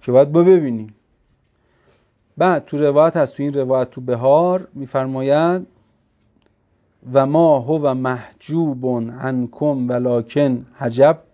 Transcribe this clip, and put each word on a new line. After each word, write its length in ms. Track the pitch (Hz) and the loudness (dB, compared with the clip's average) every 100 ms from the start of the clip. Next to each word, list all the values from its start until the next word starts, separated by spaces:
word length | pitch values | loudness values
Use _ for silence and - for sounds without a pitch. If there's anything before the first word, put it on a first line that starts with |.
که 100 | - | 2
باید 200 | 123 143 | 2 4
ببینیم. 600 | 160 175 185 147 117 107 _ _ _ _ _ _ _ _ _ _ _ _ _ _ - | 4 4 4 2 -6 -10 _ _ _ _ _ _ _ _ _ _ _ _ _ _ -2
بعد 280 | 175 165 - | 0 0 -4
تو 120 | 147 | -2
روایت 400 | 147 143 160 165 | 0 4 2 2
هست، 200 | 135 - | -4 -2
تو 60 | |
این 100 | 143 | -6
روایت 360 | 139 131 131 127 | -4 -2 -2 -2
تو 120 | - | -8
بهار 680 | 123 120 127 147 175 185 180 | -6 -2 2 2 2 -2 -6
می‌فرماید: 960 | - 135 139 131 131 135 147 165 185 185 _ _ _ _ _ _ _ _ _ _ _ _ _ 123 | -16 -8 -6 -6 -6 -2 0 0 -2 -8 _ _ _ _ _ _ _ _ _ _ _ _ _ -2
«و 120 | 131 135 | 0 2
ما 340 | 156 165 143 | 4 4 2
هو 340 | 123 156 143 | 0 -2 -2
محجوب 920 | 127 127 123 104 _ - 160 160 131 127 123 117 120 | -2 -4 -6 -10 _ -8 -4 -2 -4 -4 -4 -6 -8
عنکم 680 | 131 127 123 - 151 139 123 | -6 -4 -6 -4 -2 -2 -2
ولکن 760 | 123 123 123 113 147 143 123 - | -2 0 -2 -2 -2 0 -2 -8
حجب 460 | _ 127 117 139 160 _ | _ -8 2 4 2 _